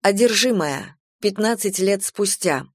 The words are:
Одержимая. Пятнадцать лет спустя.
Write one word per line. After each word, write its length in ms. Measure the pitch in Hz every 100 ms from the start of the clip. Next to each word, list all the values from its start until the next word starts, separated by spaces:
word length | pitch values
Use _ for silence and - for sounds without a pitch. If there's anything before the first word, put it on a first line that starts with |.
Одержимая. 960 | 196 202 240 208 247 214 151 139 196 - _ _
Пятнадцать 560 | 208 196 214 226 208 196
лет 260 | 190 196
спустя. 640 | 196 - 202 - 180 139 -